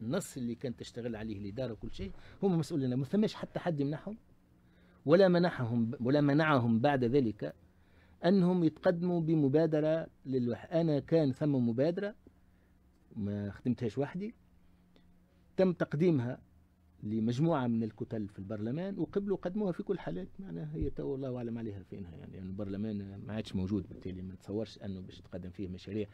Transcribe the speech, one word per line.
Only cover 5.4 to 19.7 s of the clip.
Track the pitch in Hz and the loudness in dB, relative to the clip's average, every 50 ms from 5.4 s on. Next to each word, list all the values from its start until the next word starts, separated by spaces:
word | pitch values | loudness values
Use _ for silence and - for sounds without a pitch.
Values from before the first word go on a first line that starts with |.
| 175 170 - - 127 113 120 120 117 113 | 4 2 2 0 -2 0 2 0 0 0
ب-، | 123 - 113 | -2 -2 2
ولا | 123 139 147 | 4 4 6
منعهم | 147 143 139 151 160 156 147 131 117 117 113 110 | 6 6 6 6 6 6 6 6 6 4 4 4
بعد | 123 147 143 135 123 | 4 4 4 4 4
ذلك | 113 127 143 131 107 101 - - 147 - - - - _ _ _ _ - - - - - - - | 4 4 4 4 4 0 -4 -8 -10 -10 -12 -20 -20 _ _ _ _ -20 -20 -20 -20 -8 0 2
أنهم | 170 202 196 175 175 185 180 165 | 4 6 6 6 4 4 4 2
يتقدموا | 156 156 - - 185 175 170 175 180 175 170 | 2 2 2 2 2 2 2 2 0 0 2
بمبادرة | 156 156 165 156 147 135 135 156 165 160 156 151 151 156 160 165 - - - _ - | 2 2 4 4 4 6 6 4 4 4 2 2 2 2 0 0 -2 -8 -14 _ -6
للوح-، | 131 131 131 120 120 113 - - - | -2 0 0 0 0 -2 -4 -6 -2
أنا | 180 165 170 160 147 139 | 0 2 2 4 2 2
كان | 135 - 165 165 156 135 | 2 4 4 4 4 4
ثم | 127 - 156 151 139 | 2 0 0 2 2
مبادرة | 131 120 117 113 120 139 165 175 196 190 101 120 - - - _ _ _ _ _ _ _ _ _ _ _ _ _ _ _ - - | 4 2 2 2 2 2 2 2 -2 -4 -6 -8 -10 -20 -20 _ _ _ _ _ _ _ _ _ _ _ _ _ _ _ -14 -8
ما | 117 101 101 104 104 101 101 | -6 -4 -4 -4 -4 -4 -6
خدمتهاش | 101 - - 127 117 - 123 113 - 131 | -8 -6 -2 -2 -2 -2 -2 -4 -2 -2
وحدي، | 139 143 - 180 202 226 - _ _ _ _ - _ - - _ _ _ _ - - - - _ _ _ _ _ _ _ - | -4 -4 -4 -8 -8 -8 -10 _ _ _ _ -20 _ -20 -20 _ _ _ _ -20 -20 -20 -20 _ _ _ _ _ _ _ 0
تم | - 190 185 | 2 2 2
تقديمها | 170 - 160 - - 147 175 180 165 135 113 123 139 - - _ _ - _ _ _ _ _ _ _ - | 2 0 -2 -2 0 2 2 4 4 2 0 -2 -6 -8 -12 _ _ -20 _ _ _ _ _ _ _ -12
لمجموعة | - 104 107 113 110 117 120 123 160 165 165 139 123 | -8 -4 -2 0 0 0 0 2 2 2 2 2 2
من | 120 117 113 | 0 0 0
الكتل | 113 107 - - 117 - - 113 104 98 | -2 -4 -6 -8 -8 -6 -6 -6 -6 -8
في | - - | -10 -12
البرلمان | 95 98 110 104 107 113 131 160 180 196 196 - | -10 -8 -8 -6 -4 -4 -4 -4 -6 -6 -4 -4
وقبلوا | 165 - - 202 202 208 190 | -4 -2 -2 -4 -2 -2 -4
قدموها | - - 185 180 208 214 185 | -4 -4 -4 -4 -2 -2 -2